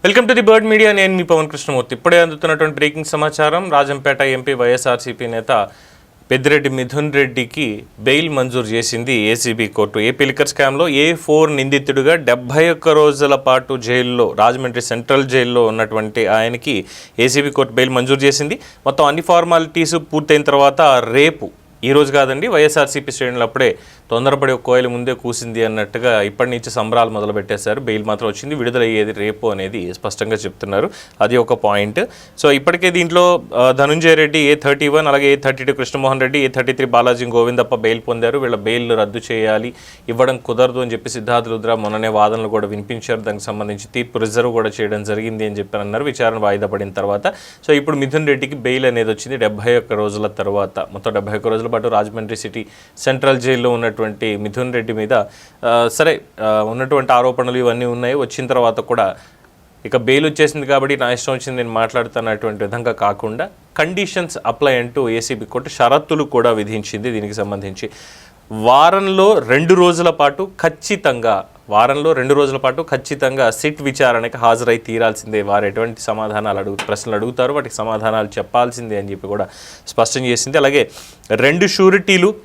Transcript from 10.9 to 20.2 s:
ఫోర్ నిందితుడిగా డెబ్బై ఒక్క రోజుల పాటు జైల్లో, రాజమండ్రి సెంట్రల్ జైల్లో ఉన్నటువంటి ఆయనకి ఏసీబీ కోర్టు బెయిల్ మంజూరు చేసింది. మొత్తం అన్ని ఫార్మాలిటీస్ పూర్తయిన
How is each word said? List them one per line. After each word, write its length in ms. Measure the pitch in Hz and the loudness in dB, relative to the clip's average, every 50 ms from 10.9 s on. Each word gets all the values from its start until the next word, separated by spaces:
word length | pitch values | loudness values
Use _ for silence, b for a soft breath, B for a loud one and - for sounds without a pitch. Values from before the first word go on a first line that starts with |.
| 139 139 147 160 170 | 2 2 2 2 0
ఫోర్ 420 | 160 - - 151 156 160 151 151 | -2 0 2 4 4 4 4 2
నిందితుడిగా 600 | 139 131 135 139 139 139 139 131 135 131 147 170 | -2 0 0 0 0 0 0 0 2 4 4 2
డెబ్బై 540 | 170 139 117 123 123 127 123 139 151 165 170 | 2 2 0 0 0 0 -2 2 2 2 2
ఒక్క 200 | 165 160 - 160 | 2 2 2 4
రోజుల 460 | 151 151 151 151 143 135 147 139 139 | 4 6 6 4 4 2 2 2 2
పాటు 420 | 135 135 135 131 131 127 - 135 | 2 4 2 2 2 0 -2 -6
జైల్లో, 580 | 127 113 113 123 127 123 123 123 123 117 98 - - | -6 -2 0 0 0 0 0 0 0 0 0 2 2
రాజమండ్రి 420 | 107 120 127 127 131 123 120 123 | 2 2 2 0 -6 -4 -6 -6
సెంట్రల్ 420 | 120 - 117 120 120 - 139 139 143 | -6 -4 -6 -6 0 0 2 2 2
జైల్లో 420 | 131 123 131 123 123 123 120 117 | 2 2 2 2 2 2 2 2
ఉన్నటువంటి 640 | 110 110 113 113 107 110 110 107 107 107 120 110 | 2 2 0 -2 -2 -2 -4 -4 -4 -2 -2 2
ఆయనకి 580 | 95 107 110 113 117 123 120 - 151 131 98 92 B B B B B B - | 2 2 2 2 0 -4 -4 -4 -4 -4 -4 -4 B B B B B B 2
ఏసీబీ 300 | 117 127 120 143 143 143 | 2 2 2 0 0 0
కోర్టు 240 | 139 139 135 - 113 | 0 0 0 0 2
బెయిల్ 180 | 127 127 127 | 0 0 2
మంజూరు 280 | 127 127 123 131 139 135 | 0 -2 2 2 0 4
చేసింది. 400 | 139 139 135 - 147 151 214 B B B B B B | 4 2 2 2 -4 -4 -6 B B B B B B
మొత్తం 200 | 135 139 - 151 | -2 2 2 2
అన్ని 160 | 143 147 165 | 2 2 0
ఫార్మాలిటీస్ 760 | - - 175 170 170 170 170 165 160 156 - 170 160 143 170 | 0 2 4 4 4 4 2 2 2 0 -2 -2 -2 0 -2
పూర్తయిన 480 | 170 147 - 147 156 | -4 -4 -2 -4 -4